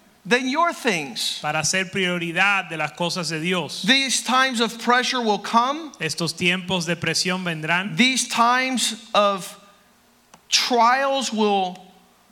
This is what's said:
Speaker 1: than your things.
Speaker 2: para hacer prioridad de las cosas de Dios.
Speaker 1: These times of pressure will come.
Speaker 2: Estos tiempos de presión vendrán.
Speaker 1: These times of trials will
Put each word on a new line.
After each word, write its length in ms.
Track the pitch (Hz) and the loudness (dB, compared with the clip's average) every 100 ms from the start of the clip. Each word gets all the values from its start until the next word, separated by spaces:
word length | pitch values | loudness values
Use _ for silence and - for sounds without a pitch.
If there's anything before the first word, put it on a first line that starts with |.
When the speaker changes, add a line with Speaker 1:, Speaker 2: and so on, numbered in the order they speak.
| _ _ | _ _
Speaker 1:
than 240 | 180 240 262 | 0 0 2
your 240 | 294 339 | 0 0
things. 680 | 330 233 175 139 110 - - | 0 -2 0 -4 -6 -6 -4
Speaker 2:
para 180 | 151 156 | -4 -2
hacer 300 | 151 185 185 | 0 0 -2
prioridad 800 | 196 185 175 170 165 196 196 175 | -2 -2 -2 -2 2 2 2 -2
de 80 | 160 | -4
las 160 | 151 | -4
cosas 360 | - 175 185 156 | -2 -4 -2 -4
de 100 | 160 | -4
Dios. 420 | 170 185 143 - | -2 -2 -4 -4
Speaker 1:
These 380 | 185 269 269 - | 2 2 2 -2
times 380 | - 254 262 233 | 0 2 2 0
of 180 | 226 226 | -2 -2
pressure 420 | 233 247 247 254 | 2 2 2 0
will 200 | 226 196 | 0 0
come. 500 | 202 226 247 302 311 - | 2 2 2 -2 -8 -6
Speaker 2:
Estos 340 | 160 - 165 | -6 -4 -4
tiempos 520 | - 180 185 180 190 165 | 0 0 0 -2 -4 -2
de 80 | |
presión 480 | 170 165 160 180 185 | -2 -2 -2 -2 -2
vendrán. 540 | 180 160 156 175 196 160 | -4 -4 0 0 0 0
Speaker 1:
These 320 | 254 254 - | 2 2 -2
times 680 | - 233 247 262 254 - 220 - | 2 2 2 0 -2 -2 -4 -2
of 420 | 196 202 196 - - - _ _ _ _ _ _ - - | 2 2 0 -6 -16 -20 _ _ _ _ _ _ -20 -2
trials 840 | - - 240 226 262 277 269 226 | 0 2 4 6 4 2 0 -2
will 440 | 220 214 196 185 180 - - _ _ _ | 0 2 2 -2 -6 -18 -20 _ _ _